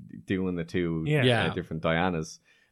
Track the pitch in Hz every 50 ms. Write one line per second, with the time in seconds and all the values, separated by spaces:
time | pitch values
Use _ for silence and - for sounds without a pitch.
0 | - - - - - - 104 92 95 92 90 87 82 82 - 92 87 85 82 82
1 | 80 147 151 147 127 127 120 110 98 82 - 92 82 - 82 80 82 82 82 82
2 | 87 92 87 80 80 - - - _ _ _ _ _ _